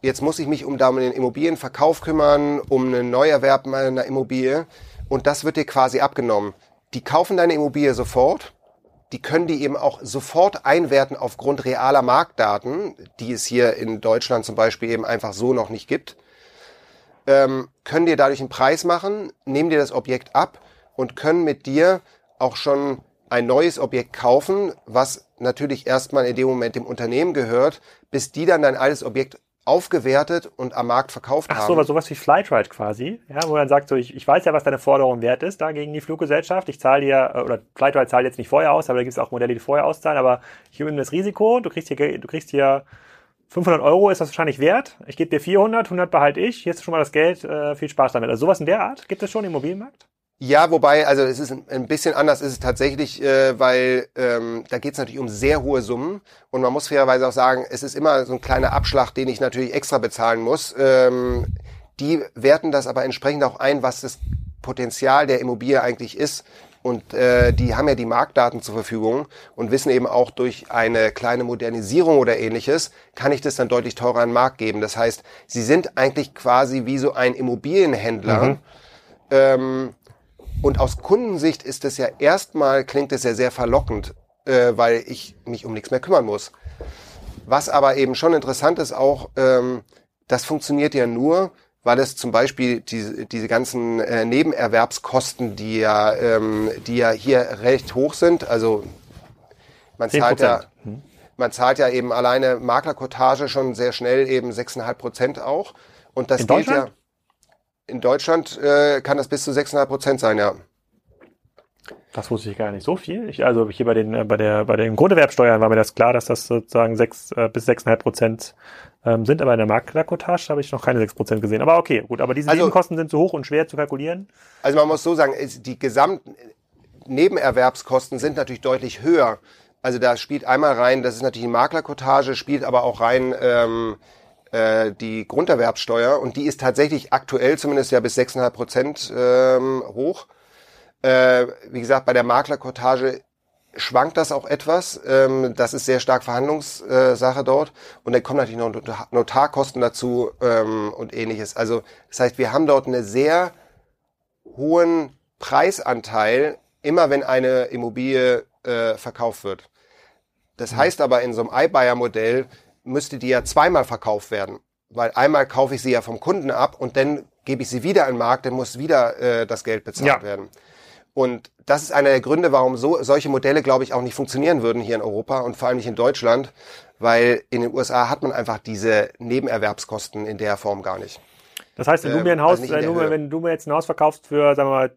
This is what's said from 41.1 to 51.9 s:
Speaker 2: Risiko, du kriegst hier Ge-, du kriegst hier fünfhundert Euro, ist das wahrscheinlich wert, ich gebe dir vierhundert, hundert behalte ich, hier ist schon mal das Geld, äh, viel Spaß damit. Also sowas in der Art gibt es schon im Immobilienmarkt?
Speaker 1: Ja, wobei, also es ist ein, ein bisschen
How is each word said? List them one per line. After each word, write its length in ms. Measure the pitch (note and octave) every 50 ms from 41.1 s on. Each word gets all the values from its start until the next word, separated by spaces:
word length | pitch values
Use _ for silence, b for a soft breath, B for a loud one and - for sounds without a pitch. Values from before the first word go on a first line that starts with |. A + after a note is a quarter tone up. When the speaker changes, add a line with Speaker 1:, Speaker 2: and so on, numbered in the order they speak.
Speaker 2:
Risiko, 480 | - E3+ F#3+ G3+ G3+ - G#3 A3 A#3 B3
du 100 | A3+ F3
kriegst 200 | - E3+ D#3 -
hier 80 | D3 C3
Ge-, 200 | C#3+ D3 - -
du 100 | - -
kriegst 220 | - D#3+ - -
hier 360 | - C#3 C#3 C3+ C3+ C#3 - b b b b b b b b b b b _ _
fünfhundert 340 | _ F3+ F3 F#3 E3+ D3+
Euro, 280 | C#3+ D3 D#3+ F#3 G3+ G3+
ist 100 | F#3+ -
das 100 | F3 C#3+
wahrscheinlich 300 | - - E3 D#3 C3 -
wert, 380 | C3+ D#3 F#3+ A#3+ C4+ - - _ - -
ich 80 | C#3
gebe 140 | - E3 E3
dir 100 | - D3
vierhundert, 500 | C#3+ - F#3 G3 G3 A3 A3 A#3 A3 -
hundert 200 | F3+ F3+ F3+ F3
behalte 300 | - D#3+ C#3+ D3 C#3+ -
ich, 240 | F#3 A#3+ A#3 - -
hier 100 | F3 E3+
ist 100 | E3+ -
schon 80 | - E3
mal 60 | D#3+
das 120 | D3+ C#3
Geld, 320 | - D3+ D#3 E3+ F3+ E3+ -
äh, 320 | D3 D3+ D3+ D3 D3 D3
viel 140 | C#3+ - D3
Spaß 240 | - - C3+ B2+ -
damit. 160 | B2 A2+ A#2+
Also 120 | B2 A2
sowas 180 | C3+ E3+ F#3+ F3+
in 60 | D3+
der 160 | D3 F3+ A3
Art 260 | - G#3 C#4 - - _
gibt 140 | G3 F#3+
es 80 | G#3 G3
schon 140 | - A3 G#3
im 60 | F#3+
Immobilienmarkt? 560 | E3 C#3+ B2+ D3+ F3+ G3 G#3+ C4+ _ _ _ _ _ _ _ _ _ _ C3+
Speaker 1:
Ja, 280 | B2+ C#3+ D3 D#3+ E3+
wobei, 340 | D#3+ D#3 B2+ C#3+ D3 D3+ D3+
also 160 | C#3+ C#3+ C#3
es 160 | C#3 C3 C3 A#2+
ist 140 | D3+ A#2+
ein, 140 | C3 C3 - _
ein 160 | C#3 C3 B2+
bisschen 300 | -